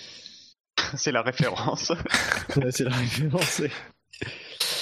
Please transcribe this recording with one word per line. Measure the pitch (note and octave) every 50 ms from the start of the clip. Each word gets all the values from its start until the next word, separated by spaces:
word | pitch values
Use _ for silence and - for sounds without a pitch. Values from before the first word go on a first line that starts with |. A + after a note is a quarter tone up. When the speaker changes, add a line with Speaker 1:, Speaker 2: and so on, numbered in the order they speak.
| - - - - - - - - - - - _ _ _ _
Speaker 1:
<laughs> | - - - -
C'est | C3 - D3+
la | B2+ A2+
référence. | - B2+ B2+ - C3 A#2 F#2 F#2+ A2 C3+ - - - - E3+
Speaker 2:
<laughs> | E3 - - - - - - - - - - -
Ouais, | C#3+ C3 B2+
c'est | B2+ - C3+
la | B2+ B2
référence, | B2 B2 A#2+ - A#2 D3+ D3+ C#3 F#3 D#3 - - -
ouais. | D3 C3+ - - - - - _ _ _ - - - - - - - - - - - - - -